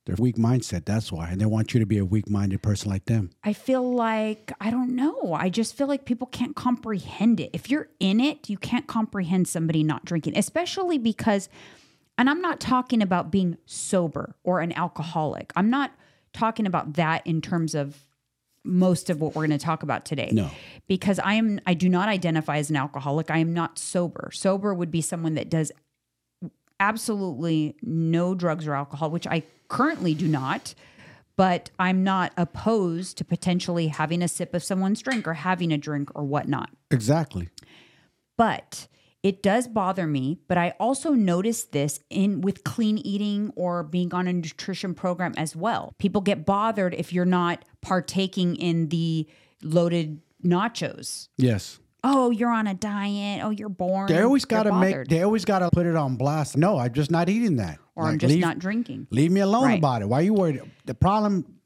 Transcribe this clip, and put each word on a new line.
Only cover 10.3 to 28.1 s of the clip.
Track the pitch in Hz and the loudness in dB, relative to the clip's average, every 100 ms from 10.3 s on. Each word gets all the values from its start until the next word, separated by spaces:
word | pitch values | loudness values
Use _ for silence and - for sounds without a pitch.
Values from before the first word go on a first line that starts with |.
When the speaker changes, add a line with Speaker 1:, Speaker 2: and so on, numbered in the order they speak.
| - | 0
Speaker 2:
especially | - 320 349 - 359 311 | 0 -2 -4 -2 0 0
because, | 226 214 - 202 - - - - _ _ _ - | 0 0 0 0 -2 -12 -20 -20 _ _ _ 0
and | 247 | 2
I'm | 302 | 2
not | 359 294 | -2 -4
talking | - 254 254 233 | 0 0 2 2
about | 196 180 - | 2 0 0
being | 196 180 170 _ | 2 2 -2 _
sober | - - 190 170 151 143 - | -10 -2 0 0 -2 -8 -6
or | - 180 | -2 0
an | 170 | 0
alcoholic. | - 170 - 160 165 151 - - - | -2 -4 -4 -6 -2 -2 -4 -4 0
I'm | 214 | 2
not | 262 269 - _ _ _ | 2 0 -6 _ _ _
talking | - 226 226 208 | -2 -2 0 0
about | 170 - 151 | 0 -2 0
that | 160 160 - | 0 0 0
in | 160 | -2
terms | - 175 160 | 0 -2 0
of | 151 139 - _ _ _ _ _ _ - | -2 -4 -8 _ _ _ _ _ _ -2
most | 180 185 175 - | 2 4 2 0
of | 156 | -2
what | 156 160 | -2 -2
we're | |
gonna | 151 147 | 0 0
talk | 160 160 | 0 -4
about | 151 117 | -2 -4
today. | - 143 - | -4 -6 0
Speaker 1:
No. | 110 92 - - - - | 0 0 -6 -16 -18 -4
Speaker 2:
Because | 190 208 185 | -2 0 0
I | 190 214 | 0 2
am, | 226 202 - | 2 0 0
I | 175 | 2
do | 185 | 2
not | 180 208 | 2 2
identify | 196 180 160 156 151 | 0 0 0 0 -2
as | 147 | 0
an | 147 | -2
alcoholic. | 143 139 139 147 160 | -2 -4 -2 -2 0
I | 160 | 2
am | 165 | 2
not | 170 165 - | 0 -4 -6
sober. | - 180 175 - - | -6 -2 -2 -6 -12
Sober | - 196 196 208 | -4 0 0 0
would | 180 175 | -2 -2
be | 165 | -2
someone | 151 170 165 151 | -2 -4 -2 -4
that | - | -2
does | 165 151 - _ _ _ _ _ _ 175 - _ - | -2 -2 -6 _ _ _ _ _ _ -16 -16 _ -2
absolutely | 196 220 - 208 190 127 170 160 151 - | 0 0 -4 -4 -4 -4 0 0 0 -4
no | - 160 160 | -6 -2 0